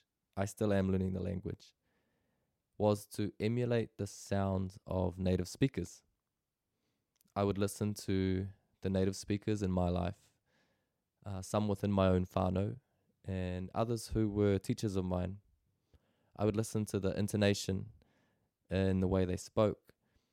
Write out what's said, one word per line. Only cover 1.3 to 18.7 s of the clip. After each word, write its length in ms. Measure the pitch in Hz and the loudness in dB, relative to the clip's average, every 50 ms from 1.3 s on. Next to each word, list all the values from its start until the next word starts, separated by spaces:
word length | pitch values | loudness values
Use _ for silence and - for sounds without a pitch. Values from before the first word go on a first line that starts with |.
| 92 92 - 92 95 - - - _ _ _ _ _ _ _ _ _ _ _ _ _ _ _ _ _ _ _ _ _ - | -4 -4 -6 -8 -8 -10 -14 -20 _ _ _ _ _ _ _ _ _ _ _ _ _ _ _ _ _ _ _ _ _ 0
was 260 | 104 107 104 101 - - - | 2 2 2 2 -2 -8 -6
to 160 | - 104 - - - | -4 -4 -4 -4 -2
emulate 480 | 104 110 120 123 123 120 120 117 110 - _ - | -2 -2 0 0 0 0 0 0 0 -2 _ -8
the 80 | 101 | -8
sound 680 | - - - - - 98 98 98 95 95 95 95 92 95 - _ | -8 -8 -10 -6 -2 0 0 0 0 0 0 -2 -4 -8 -10 _
of 320 | - 92 92 92 90 90 92 | -4 -2 0 0 0 -2 0
native 300 | 92 92 92 90 90 - | 0 2 2 2 0 -2
speakers. 540 | - - 135 135 - 90 85 - - - _ _ _ _ _ _ _ _ _ _ _ _ _ _ _ _ _ _ _ _ _ _ _ _ _ _ - | -2 0 0 0 0 -2 -8 -8 -10 -18 _ _ _ _ _ _ _ _ _ _ _ _ _ _ _ _ _ _ _ _ _ _ _ _ _ _ -2
I 80 | 98 | 0
would 160 | 101 101 92 98 | 0 0 2 0
listen 360 | 101 98 - - 104 104 101 | -2 -2 -2 -2 -4 -4 -4
to 520 | - - - 95 95 95 95 92 92 98 98 - _ _ _ _ _ | -4 -2 0 0 2 2 2 0 0 -4 -6 -10 _ _ _ _ _
the 80 | - 98 | -4 0
native 260 | 95 95 95 98 98 | 2 2 2 2 0
speakers 440 | - - - 104 101 - 110 107 101 | -4 -4 -4 -4 -2 -2 -2 -2 0
in 120 | 101 92 | 0 0
my 160 | 90 90 90 87 | 2 2 2 2
life, 420 | 90 90 87 90 95 - _ _ _ _ _ _ _ _ _ _ _ _ _ _ _ _ _ _ _ _ - | 2 0 -2 -4 -6 -8 _ _ _ _ _ _ _ _ _ _ _ _ _ _ _ _ _ _ _ _ -12
uh, 160 | 98 95 95 | -10 -10 -10
some 240 | 95 - - 104 104 | -6 -2 -2 0 0
within 240 | 104 98 - 104 101 | 0 -2 0 0 2
my 160 | 101 98 95 | 4 4 6
own 180 | 92 92 90 92 | 6 6 4 2
whānau, 520 | - - 92 92 92 92 95 101 110 120 127 _ _ _ _ _ _ _ _ - | 0 0 0 0 0 0 0 -2 -4 -6 -10 _ _ _ _ _ _ _ _ -10
and 440 | 98 95 92 90 90 90 90 92 - - | -8 -6 -4 -4 -4 -6 -6 -8 -6 -4
others 380 | 104 117 117 117 110 - - - | -2 -2 -2 -2 -4 -4 -4 -2
who 140 | 110 110 104 | 0 0 0
were 280 | 101 104 104 101 98 | 2 4 4 4 4
teachers 380 | 92 - - 120 - 113 104 92 | 2 2 -2 -2 -2 -2 -2 -2
of 100 | 95 92 | -2 -2
mine. 340 | 90 90 90 90 92 98 104 - _ _ _ _ _ _ _ _ _ _ _ _ _ _ _ _ _ - | -2 -2 -2 -2 -4 -6 -10 -16 _ _ _ _ _ _ _ _ _ _ _ _ _ _ _ _ _ -6
I 80 | - 104 | -2 0
would 120 | 107 101 | 0 2
listen 280 | 107 113 - - 110 107 | 0 -2 -2 -2 -4 -2
to 140 | - - 101 | -2 -2 0
the 180 | 92 92 - - | 0 0 0 0
intonation 680 | 104 101 - 104 101 101 101 - - - 95 101 107 - - - _ _ _ _ _ _ _ _ _ _ _ _ _ - | 0 0 2 4 4 4 4 2 0 -2 -4 -4 -4 -8 -14 -20 _ _ _ _ _ _ _ _ _ _ _ _ _ -4